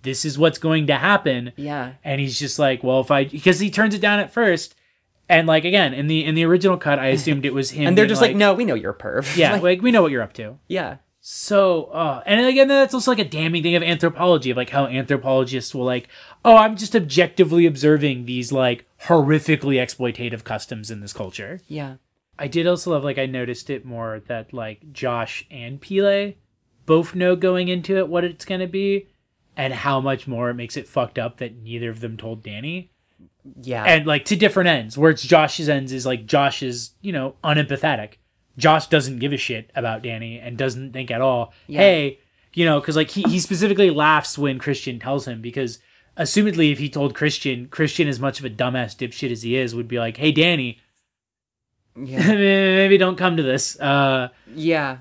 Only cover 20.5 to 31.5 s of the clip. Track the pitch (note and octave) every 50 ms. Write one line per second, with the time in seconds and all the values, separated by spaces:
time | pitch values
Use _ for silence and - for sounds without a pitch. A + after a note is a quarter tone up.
20.5 | A#2 A2 - - B2 A2 G#2+ G#2+ A2+ G#2 G2+ G2 - - G#2+ F#2+ - - G#2 G#2
21.5 | E3 F#3 _ _ D3+ D3+ C#3+ C3+ C3 C3 _ _ _ _ _ _ _ - C#3+ C#3
22.5 | A#2+ E3 E3 F3 F3+ E3+ - F3+ E3 C#3+ C3+ C#3+ C3 C#3 C3+ C3+ C3 B2+ B2 A#2+
23.5 | A#2+ - - - C#3 B2 - C3 A#2+ A#2 A2+ A2+ A2 G#2+ G#2 _ B2 A2+ A2+ _
24.5 | - B2 A2+ A2 G#2+ _ _ D#3 C#3 - C3+ B2+ A#2+ A#2 A2+ - - - - _
25.5 | - C3 A#2 A#2+ C3+ C#3+ - - G3 G3 G3 G3+ G3 G3+ G3+ G3+ G3 _ _ _
26.5 | _ _ _ _ _ _ _ - D#3+ E3 E3 E3 - F3+ F3+ F3+ F3+ E3+ F3+ F#3
27.5 | F3+ F3+ F3+ F3+ F3+ F3+ D#3 - G3 F#3+ F#3 D#3 E3+ F3 F3 F3 E3 _ - -
28.5 | F#3+ F#3 F#3 F3+ F3 G3 G3 G3 G3 G3 G3 _ _ _ _ _ _ _ _ _
29.5 | _ - - - - A2 - C#3 C#3 C3+ C3 C3+ C3+ B2+ - C#3 B2 A#2 A#2+ B2
30.5 | B2 B2 A#2+ A#2+ - D3 A#2 - - C#3+ B2 A2+ _ C3+ A2+ A#2+ - - B2+ A#2